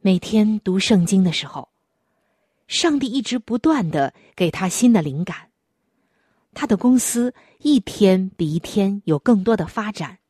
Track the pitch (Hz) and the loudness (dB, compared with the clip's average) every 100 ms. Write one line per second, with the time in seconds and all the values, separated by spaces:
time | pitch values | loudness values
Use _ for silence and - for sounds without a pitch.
0 | 196 185 - 220 214 214 - 185 - 208 | 2 0 0 2 2 0 -2 -2 2 2
1 | 170 196 185 156 143 - - _ _ _ | 4 2 2 0 -8 -14 -16 _ _ _
2 | _ _ _ _ _ _ _ - 349 294 | _ _ _ _ _ _ _ -2 0 0
3 | 254 254 220 247 - 233 320 311 175 156 | -2 -4 -4 -6 -4 -2 0 0 0 -2
4 | 139 _ _ - 175 - 185 - 247 226 | -4 _ _ -2 -2 0 -4 2 4 4
5 | 151 135 180 170 - _ _ _ _ _ | 2 -6 -8 -10 -16 _ _ _ _ _
6 | _ _ _ _ _ - 294 196 247 254 | _ _ _ _ _ -10 -2 0 4 2
7 | - 233 247 - _ _ 294 285 - - | 2 -2 -4 -6 _ _ 0 0 0 0
8 | 202 185 190 _ 165 160 - - 196 202 | 2 2 -2 _ -4 -4 -4 -2 -2 -2
9 | - 151 - 220 185 220 165 - 214 208 | -2 -2 2 2 2 -2 -2 -6 -8 -8
10 | 147 - | -12 -14